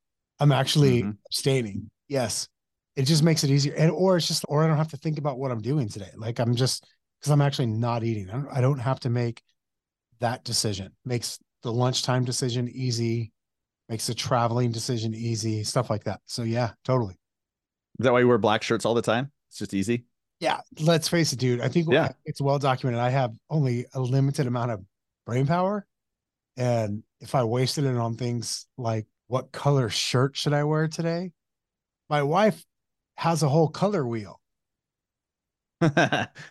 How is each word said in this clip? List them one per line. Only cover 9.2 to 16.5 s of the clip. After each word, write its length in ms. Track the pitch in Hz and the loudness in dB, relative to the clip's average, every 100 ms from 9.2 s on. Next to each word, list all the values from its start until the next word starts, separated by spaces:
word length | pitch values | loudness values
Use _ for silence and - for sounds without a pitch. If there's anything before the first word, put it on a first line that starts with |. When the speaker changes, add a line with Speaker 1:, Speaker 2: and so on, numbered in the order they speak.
| 120 113 _ _ _ _ _ _ _ - | -2 -6 _ _ _ _ _ _ _ -4
Speaker 1:
that 240 | 120 - | -4 -4
decision. 500 | - 110 107 95 95 _ 127 | -6 -4 -2 -4 -10 _ -6
Makes 320 | 120 - - _ _ | -4 -6 -12 _ _
the 100 | 123 | -4
lunchtime 540 | 117 127 123 - 127 123 | 0 0 0 0 0 0
decision 420 | 120 127 123 120 | -2 -2 -2 -4
easy, 600 | 135 127 117 117 117 110 _ _ _ _ _ - | -4 -4 -2 -2 -2 -6 _ _ _ _ _ -12
makes 180 | 113 - | -8 -6
the 80 | 110 | -6
traveling 560 | - 127 117 120 123 | 0 2 2 2 0
decision 420 | 113 - 117 110 | -2 -4 -4 -4
easy, 500 | 110 117 110 110 107 | -4 -4 -4 -2 -4
stuff 260 | 104 135 117 | -2 -2 -2
like 160 | 107 - | -4 -6
that. 160 | 92 - | -10 -10
So 180 | - | -6
yeah, 280 | 113 | -4